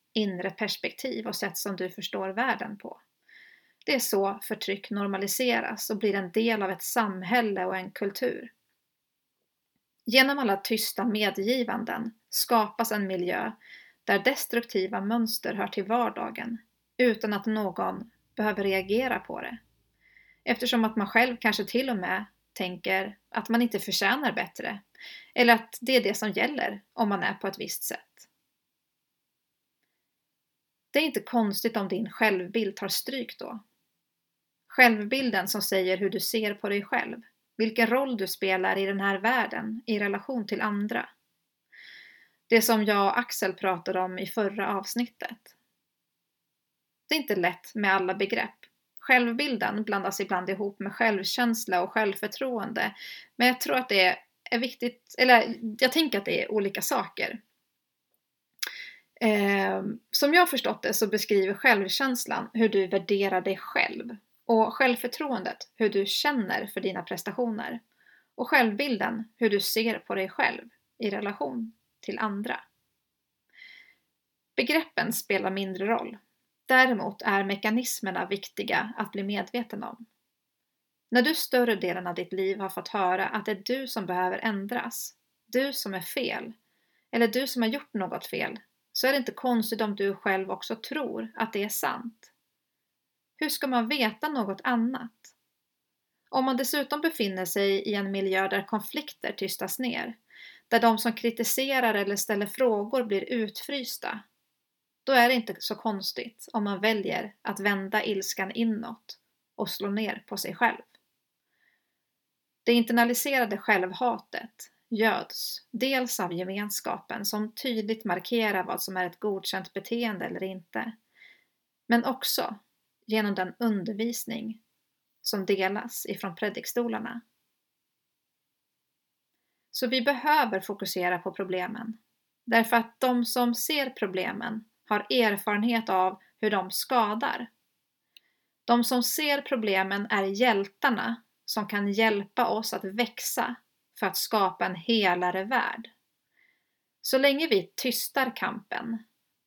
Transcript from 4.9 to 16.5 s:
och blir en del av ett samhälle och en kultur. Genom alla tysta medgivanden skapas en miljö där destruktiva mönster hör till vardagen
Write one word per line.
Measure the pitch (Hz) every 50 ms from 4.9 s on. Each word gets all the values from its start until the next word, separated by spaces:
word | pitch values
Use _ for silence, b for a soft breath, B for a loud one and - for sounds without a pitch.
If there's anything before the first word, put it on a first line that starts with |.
| 208 202 202 202 196 190 202 202 - - 254 247 233 226 - - 226 208 - -
och | 220
blir | 196 220 208 196
en | 196 185 180
del | - 220 226 233 226 214 196
av | 185
ett | 185 175 -
samhälle | - - 247 220 202 190 185 185 175 226 247 233 214 196 190 180
och | 185 190
en | 185 185 202
kultur. | - - 208 196 196 - 262 247 - - 254 233 _ _ _ _ _ _ _ _ _ _ _ _ _ _ _ _ _ _ _ _ _ _ _ _ _ _ _ _ _ _ _
Genom | - 208 262 262 277 285 285
alla | 254 208 196
tysta | 196 - - 226 214 - - - - 202
medgivanden | 240 202 214 214 196 190 196 196 220 254 262 240 - - - 233 - - 220 226 226 - _ _ _
skapas | - - - - 240 226 214 202 - - 226 -
en | 214 208 196
miljö | 190 190 175 180 175 180 190 214 220 220 B B B B B B B B B B
där | - 202 196
destruktiva | 202 254 277 - - - - 233 233 - - 202 185 196 202 196
mönster | 196 202 226 240 226 220 220 - - - 214
hör | 202 208
till | 202 - 208 190
vardagen | 196 226 247 233 214 208 - 233 - 226 - - 233